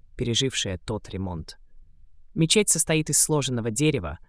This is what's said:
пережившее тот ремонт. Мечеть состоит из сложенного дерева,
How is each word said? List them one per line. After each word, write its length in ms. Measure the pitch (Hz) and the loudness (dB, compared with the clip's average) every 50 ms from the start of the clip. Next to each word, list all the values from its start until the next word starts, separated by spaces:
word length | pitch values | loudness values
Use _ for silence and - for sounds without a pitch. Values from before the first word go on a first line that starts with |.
| - - - | -20 -18 -8
пережившее 600 | - 123 117 117 107 135 131 - - - 98 92 90 | -4 -2 0 0 0 0 0 -2 -2 -4 -4 -6 -6
тот 300 | - - 113 104 - - | -6 -6 -6 -6 -6 -8
ремонт. 500 | - 95 95 92 87 80 80 - - - - - - - - - - - - - - - - - - | -8 -6 -6 -6 -6 -8 -10 -12 -16 -20 -20 -20 -20 -20 -20 -20 -20 -20 -20 -20 -20 -20 -20 -8 0
Мечеть 340 | - 165 160 - 214 208 - | 0 2 4 4 4 4 4
состоит 400 | - 170 - - 165 156 151 - | 2 2 2 2 2 0 2 2
из 100 | 147 - | 2 2
сложенного 520 | - - 156 151 131 127 127 120 110 117 | 2 4 2 0 0 0 -2 -2 -2 -2
дерева, 480 | 107 110 147 156 143 127 90 76 71 - - | 0 2 2 2 2 0 -2 -6 -8 -10 -14